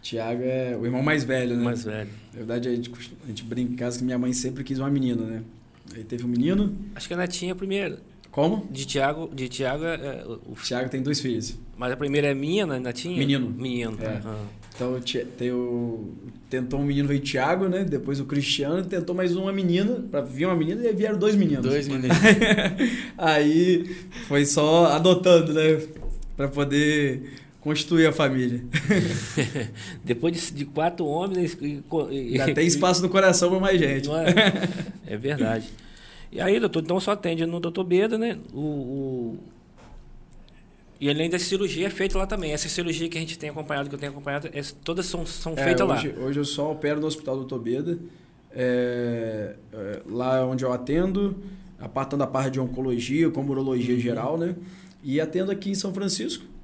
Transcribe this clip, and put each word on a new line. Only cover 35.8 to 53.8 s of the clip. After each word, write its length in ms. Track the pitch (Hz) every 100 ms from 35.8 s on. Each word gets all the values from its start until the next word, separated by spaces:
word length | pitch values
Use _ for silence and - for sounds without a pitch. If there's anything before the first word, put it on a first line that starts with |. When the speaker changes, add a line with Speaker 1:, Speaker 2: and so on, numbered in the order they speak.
| - - - - -
Speaker 2:
E 80 | -
aí, 200 | 185 214
doutor, 240 | 214 165
então 160 | 156 180
só 120 | 185
atende 340 | - 175 165 165
no 120 | 170
doutor 240 | 170 170
Beda, 320 | 180 180 214 220
né? 200 | 233 175 -
O, 60 | 131
o... 800 | 151 147 123 139 135 127 117 - - - - - - - - - - - - - - - - -
e 100 | 139
além 200 | 147 165
da 80 | 175
cirurgia 500 | 175 190 196 151 190
é 20 |
feita 280 | 196 190 190
lá 80 | 190
também. 260 | 214 165
Essa 140 | 151 165
cirurgia 400 | - 170 156 165
que 100 | 160
a 40 |
gente 160 | 160 -
tem 120 | 151
acompanhado, 380 | 151 147 147 139
que 80 | 143
eu 40 |
tenho 120 | 143
acompanhado, 380 | 139 143 139 151
é, 100 | 143 143 -
todas 220 | - 170 180
são, 200 | 170 160
são 280 | - 165 156
Speaker 1:
É, 80 |
Speaker 2:
feitas 240 | 139 175 190
Speaker 1:
hoje, 220 | - 147 -
Speaker 2:
lá. 80 | 131
Speaker 1:
hoje 140 | 143
eu 60 | 143
só 260 | - 147
opero 280 | 151 147 151
no 80 | 156
Hospital 280 | 156 - 131
doutor 220 | 131 131
Beda, 400 | 113 127 160 170 - - - - -
é, 1040 | - 127 123 123 120 120 117 117 110 101 - -
é, 280 | 110 98 104 -
lá 360 | 110 127 131 127
onde 180 | 127 127
eu 80 |
atendo, 640 | 123 127 151 185 190 202 - - - - -
apartando 440 | - 135 135 143
a 40 | 135
parte 240 | 131 135
de 60 | 127
oncologia, 680 | 123 123 131 120 113 143 160
como 220 | - 139
urologia 420 | 135 135 127